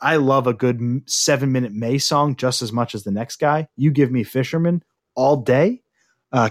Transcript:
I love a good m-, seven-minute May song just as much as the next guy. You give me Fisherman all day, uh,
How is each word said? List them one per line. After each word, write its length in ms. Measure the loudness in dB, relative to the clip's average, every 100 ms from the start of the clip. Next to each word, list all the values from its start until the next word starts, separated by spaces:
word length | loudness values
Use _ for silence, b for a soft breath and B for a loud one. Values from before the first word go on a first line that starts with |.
I 140 | 0 2
love 320 | 4 2 2
a 60 |
good 240 | 0 0 0
m-, 260 | -2 -4 -4
seven-minute 680 | -4 0 0 0 0 -2
May 260 | -4 -4 -2
song 360 | 0 0 0 0
just 260 | -2 -2
as 80 | -4
much 240 | -4 -4 -6
as 80 |
the 80 | -6
next 240 | -6 -6 -2
guy. 320 | 0 0 -4 -2
You 160 | 0
give 180 | 2 2
me 140 | 0
Fisherman 600 | -2 -4 -2 -2 0 0 -4 _ _ 0
all 200 | 2 2
day, 480 | 2 2 2 0 _ _ _ _ _
uh, 180 | 0 0